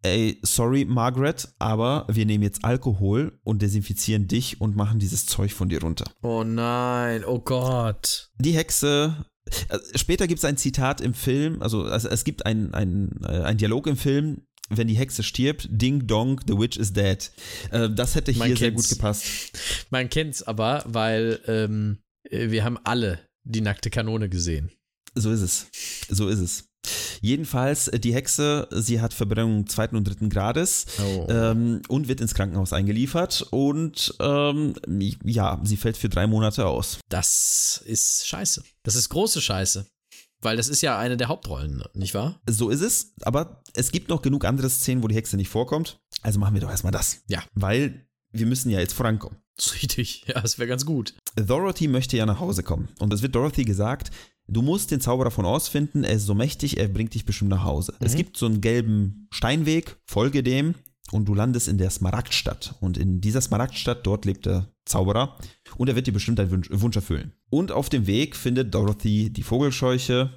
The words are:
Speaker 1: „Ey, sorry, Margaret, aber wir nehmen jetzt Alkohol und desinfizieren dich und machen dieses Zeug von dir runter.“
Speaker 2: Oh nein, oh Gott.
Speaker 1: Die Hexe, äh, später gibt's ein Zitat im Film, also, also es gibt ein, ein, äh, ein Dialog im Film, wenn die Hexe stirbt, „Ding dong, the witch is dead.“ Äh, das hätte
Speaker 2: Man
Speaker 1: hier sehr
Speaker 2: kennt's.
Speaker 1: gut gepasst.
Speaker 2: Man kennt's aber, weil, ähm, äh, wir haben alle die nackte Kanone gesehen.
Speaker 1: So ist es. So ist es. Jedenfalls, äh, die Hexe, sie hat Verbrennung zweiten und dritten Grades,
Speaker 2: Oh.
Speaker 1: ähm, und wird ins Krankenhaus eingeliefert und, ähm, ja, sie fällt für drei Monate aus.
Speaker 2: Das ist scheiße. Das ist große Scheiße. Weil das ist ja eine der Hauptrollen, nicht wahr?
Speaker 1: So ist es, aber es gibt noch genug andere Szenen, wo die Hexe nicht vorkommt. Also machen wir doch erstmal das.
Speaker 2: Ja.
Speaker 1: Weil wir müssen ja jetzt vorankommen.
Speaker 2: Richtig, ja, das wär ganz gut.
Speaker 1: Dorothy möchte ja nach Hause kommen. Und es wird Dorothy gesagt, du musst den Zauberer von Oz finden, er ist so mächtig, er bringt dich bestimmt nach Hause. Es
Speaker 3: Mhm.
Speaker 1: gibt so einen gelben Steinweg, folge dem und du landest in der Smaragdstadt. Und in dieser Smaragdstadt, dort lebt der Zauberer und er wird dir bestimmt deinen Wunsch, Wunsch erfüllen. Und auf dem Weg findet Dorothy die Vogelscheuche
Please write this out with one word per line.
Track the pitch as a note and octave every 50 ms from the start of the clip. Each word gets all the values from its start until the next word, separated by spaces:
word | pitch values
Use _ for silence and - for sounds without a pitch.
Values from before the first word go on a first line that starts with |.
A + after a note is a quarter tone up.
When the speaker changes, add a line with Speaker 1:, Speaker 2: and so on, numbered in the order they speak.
| -
Speaker 1:
„Ey, | F#2 - A2 A2+ A2 - - -
sorry, | - - - A#2+ A#2 C3 C#3 C#3
Margaret, | - B2+ B2 A#2 B2+ B2 B2+ C3+ D3 E3 - - - _ _
aber | - A2 A2 G#2+ A2+ B2 C#3 D3+ - -
wir | G#2+ A2 A2
nehmen | G#2+ G#2+ G#2 G#2
jetzt | G2+ - - -
Alkohol | - B2 B2+ - C3 A2 F#2+ G2 F#2+ G2+ A#2+ D3+ D#3 - _ _
und | G#2 A2 G2+ G#2
desinfizieren | G2+ G2 G#2+ G2+ - - - - - A2 G#2+ G2+ F#2
dich | - A#2 B2+ - - -
und | - G#2+ G2+
machen | G#2 G#2 G#2+ A2 A2
dieses | G2+ F#2 E2+ F2 -
Zeug | - - - F#2+ G2+ -
von | - F#2 F#2
dir | E2+ D2 D#2+
runter.“ | D#2+ E2+ - - - - _ -
Speaker 2:
Oh | A#2+ A#2 A2+ A2+
nein, | A2+ A2+ A2+ A#2 A#2+ A#2+ B2 B2 B2 B2 B2 A#2+ A#2+ A#2 A2+ F2+
oh | F2+ B2+ A#2+
Gott. | - - C3 B2+ B2+ C3 B2+ B2 A#2 A2+ G#2 - - - - - - _ _ -
Speaker 1:
Die | B2+ D3+ E3+
Hexe, | D#3+ D#3+ - - - C#3+ D3 C#3+ C#3+ D3 D#3 D#3+ D3+ - _ _ _ _ - - - - -
äh, | - - - - -
später | - - - E3+ F#3 F#3+ F3
gibt's | E3 D3 -
ein | D3 C#3+
Zitat | C3 - C#3 B2+ - C3 C3 C#3+ -
im | - B2 A#2
Film, | - - C3+ B2+ C#3 D3 D#3+ E3 - -
also, | A#2 A2+ G#2+ E2
also | - - - A2+ -
es | - C#3 -
gibt | D3+ C#3+ - -
ein, | G#2+ A2 A2 G#2+ D2 -
ein, | - G2+ F#2 F2 G2+ G2 - - - -
äh, | - - F2+ E2
ein | C#2+ A2 G#2
Dialog | A2 G#2 A2 C3 C#3 D#3
im | C#3+
Film, | - - C#3+ C3+ C#3+ D3 D#3 C#3+ - - _ _ _ - -
wenn | G#2+ A2 A#2
die | A2+ A2
Hexe | A2 C3+ C3 - - A2
stirbt, | - - - B2+ C#3 D3 - - -
„Ding | G#2+ G#2+ A#2 B2+ C#3 C#3+ B2+
dong, | G#2+ A2+ G#2+ A2+ C3 C3+ C3 -
the | - G#2+
witch | G2 A2 A#2+ -
is | - A2 G2 F#2
dead.“ | G#2 G2 G2 F#2+ - - - - - - - - - - - -
Äh, | A#2 A#2 A2
das | A2 G#2 B2 - -
hätte | D#3 C3+ - C3+
Speaker 2:
Man | A#2+ A#2 B2+
Speaker 1:
hier | B2
sehr | A2 A#2+ A#2
Speaker 2:
kennt's. | G#2+ A#2 A2 -
Speaker 1:
gut | - -
gepasst. | - G#2 G#2 - - - - - - - - - - - - - - _
Speaker 2:
Man | - B2+ B2+ B2+
kennt's | - D#3 D#3 D#3 C#3 - -
aber, | - A2+ G#2+ A2 A2+ C3+ D3 -
weil, | B2 A2+ A2+ A2 A2 A2+ A2 A2+ A2+ A2+ - -
ähm, | - A2+ A2 A2 G#2+ G#2+ G#2+ G#2+ G#2+ G2+ G#2 _ _ _ _ _ -
äh, | - A2 A#2 A2+
wir | A2 A2 G#2
haben | A#2+ A#2+ A2+ -
alle | - A#2 B2 A#2 G2+ F2 D#2+ - _ _ _ _
die | - A2+ A2 A2
nackte | G#2 G2+ - - G#2+
Kanone | - B2+ A2 A2 A2 A2+ G#2+ F#2+
gesehen. | F2+ F2+ F2 F2 E2 D2+ D2+ F2 - _ _ _ _ _ _ - _
Speaker 1:
So | A#2+ G#2 A2 A2+
ist | A2
es. | G2 F2+ - - - - - - - - - - - -
So | F2+ F#2 A2 F#2
ist | G#2 G2+
es. | F2+ E2+ - - - _ _ _ - - - - - - - -
Jedenfalls, | - G#2 C3 D3 D#3+ C#3 - B2+ B2+ C3+ D3 D3+ - -
äh, | - A#2
die | G#2+ A#2+ A#2
Hexe, | C3 C3 - - - D3 D3 D3 D3 - -
sie | - G2 A2+ A2+ A#2 A2+
hat | A2+ A#2 -
Verbrennung | - A#2 G2+ A2 G#2+ A2+ A2+ A2 G#2 G2+
zweiten | - - - A2 A#2 -
und | A2 G2+
dritten | G2 F#2+ - G#2+ G#2+
Grades, | F#2+ G2 G2 G#2+ B2 D3+ E3+ F#3 - - - - - - G2+
Speaker 2:
Oh. | G2 F#2+ F#2 E2 -
Speaker 1:
ähm, | A#2 A#2 A2+ A2+ A2+ A2+ A#2 A#2 A#2 F2+ D2 -
und | A#2+ C#3 D3+ A#2+
wird | C3 C3+
ins | C#3 A2 -
Krankenhaus | - - F#2+ E2 G2 F#2 F2+ -
eingeliefert | D#2+ F#2+ G2+ G#2 A2+ B2+ C3+ C3+ E3+ F3 F#3 - - - -
und, | - A#2+ C#3 C#3+ C#3+ D3+ E3 D#3 D3 - - - - -
ähm, | - C#3+ C#3+ C#3+ C#3+ D3 C#3+ D3+ D3+ C#3 - - - - E2+ G2+ G2 G2+ - - -
ja, | - A2+ A2+ G2 - - - C#2+
sie | G#2 G#2
fällt | G2+ - A#2 A2
für | - - G#2
drei | F#2 F2 F#2
Monate | A2 G#2+ A2 A2 G#2+ G#2 - A2+
aus. | F2+ C2 A#1+ - - - - - _
Speaker 2:
Das | - F2+ - - - - - - - - - - - - -
ist | A2+ A2+ A2 - - - - -
scheiße. | - - G3 G3 - - - - - _ _ _
Das | - G#2
ist | A#2+ B2+ -
große | - D#3 G3+ A3 - E3
Scheiße. | B2 - G2+ F#2 F#2+ F#2+ - G2 G2 - _ _ _ _ - - - _ _ _
Weil | - A2+ A2
das | A#2 A2+ B2+
ist | D3 C#3 -
ja | D3+ B2
eine | G2+ A2+ B2 B2
der | A#2+ B2
Hauptrollen, | A#2 D#3+ F#3 - - D#2+ C2 C#2+ D2+ C#2 B1+ - - _
nicht | F#2+ F#2+ F#2 -
wahr? | G2 A2 D#3 F3+ - _ -
Speaker 1:
So | A2+ G#2+ A#2+ G#2+
ist | A2+ C#3+ F3
es, | A#3+ - - - - _ - -
aber | - B2 C#3+ E3+ - - - _ - _
es | - B2 -
gibt | - E3+ - -
noch | E3+ D#3 -
genug | C#3 C#3 C#3+ -
andere | F2+ B2+ C#3 B2+ C3
Szenen, | B2+ - - - B2+ B2+ A#2
wo | G#2+
die | G#2+
Hexe | A2 A2 - -
nicht | G2 G2 F#2+
vorkommt. | - G#2+ B2 C3 - D3+ E3 - - _ _ _ - - -
Also | A2+ G2+ G2+
machen | G#2 G2+ G2+
wir | G2
doch | - F#2+
erstmal | G2 F#2+ - F#2 F#2+
das. | - - - - - _
Speaker 2:
Ja. | - G2 - - - _
Speaker 1:
Weil | G#2+ G2+ F#2+ G#2 B2+ D3 C3+ B2+ - - _ _ _ _ _
wir | - A2 A2+
müssen | A2+ B2+ B2+ B2+ B2
ja | G#2+ F#2+
jetzt | F2 E2+ -
vorankommen. | - B2 A2+ A2 G#2+ - - - - _ _ _ - - - -
Speaker 2:
Richtig, | - - - - - A#2+ - - - - -
ja, | C3 B2
das | G#2 A2+ - -
wär | B2 A#2+
ganz | B2 B2+ C#3
gut. | D#3 D#3+ C3+ A2 - - _ _ - -
Speaker 1:
Dorothy | - G#2+ F#2+ B2 D3+ F#3 G3 F#3 - D#3+ D3+
möchte | B2+ C3 C3 C3 -
ja | A#2 A2
nach | G#2+ G2+ F#2
Hause | F3 F3 G3+ F#3+ -
kommen. | - - E2+ F2 - - -
Und | - G#2 G2+
es | G3+ A2
wird | C3+ C3
Dorothy | A#2 C3 D3+ D3 - C3
gesagt, | A2 G2+ F#2+ G2+ A2 C3 C#3+ - - - - - - _ _ _ -
du | F#2+ A2 B2
musst | C#3+ E3+ G3+ - -
den | D#3 C3+
Zauberer | - - B2 B2+ C3 B2
von | A2+ - F#2+
Oz | F2 A2+ D3+ - -
finden, | - C#3+ D3 D3 - D3 -
er | - A2+
ist | A2 G2+
so | G#2 G#2
mächtig, | G2+ A#2+ D3 - - - C#3+ - -
er | - G#2
bringt | F#2+ G#2+ A2+ A2+ -
dich | A2+ -
bestimmt | - G2+ - G#2 G2+
nach | G2 F#2 F#2+
Hause. | - C#2+ D2 E2+ - - -
Es | A#2+ A#2 A#2+
Speaker 3:
Mhm. |
Speaker 1:
gibt | D#3 E3+ - _ -
so | C3
einen | A2+ A2 G#2 G2
gelben | A2+ A#2 B2 A#2 A2 G#2+ G#2 G#2 G2 G2+ - - -
Steinweg, | - - - A2+ C3+ D#3+ D#3+ D3+ D#3 E3 E3 - - _ _
folge | - - G2+ A2 C#3 C#3 C#3+ B2+
dem | B2+ B2+ C3+ C#3 D#3+ F3 - - - _ _ _ - -
und | G#2+ G#2+
du | G2+ G2+
landest | G2 A2 B2+ B2 A#2+ - -
in | G2+
der | G2 F#2 F#2
Smaragdstadt. | - - - F#2+ G2 A2+ B2+ - - - - - - - - - - -
Und | - F#2+ F2+
in | - D2+ F#2+ F2+ F2+
dieser | F#2+ G#2+ G#2+ C3 B2+
Smaragdstadt, | - B2+ G#2+ B2 C3 - - - - A#2+ A#2 -
dort | - G2+ G#2+ -
lebt | G2+ F#2 - -
der | - F#2 F#2 F#2 - _ _ _
Zauberer | - - G2+ F#2+ F#2+ G2+ A2+ B2+ C#3 - - - - - _ _ - -
und | - B2 C3
er | B2+
wird | A#2+ B2+
dir | B2+ G2+
bestimmt | G2+ - - A#2 G#2+
deinen | G2+ F2+
Wunsch, | F#2 F#2 F2 - -
Wunsch | G2 G#2 A#2+ G#2+
erfüllen. | G#2+ F#2+ - - - - C3+ - _ _ _
Und | - D3 F3+ F#3 -
auf | A#2+ C#3+ -
dem | - C3 G#2
Weg | F#2 G2 A2+ D3 D3+ -
findet | - - B2 B2 B2+ C3 G#2+ F2+
Dorothy | - A2 G2+ G#2 - - A2 G#2 G#2+ G#2+ G#2+
die | - - -
Vogelscheuche | - A#2 B2 D3 C#3+ C3 - C3+ B2+ B2+ B2 B2+ - B2+ B2 C3 C3 B2+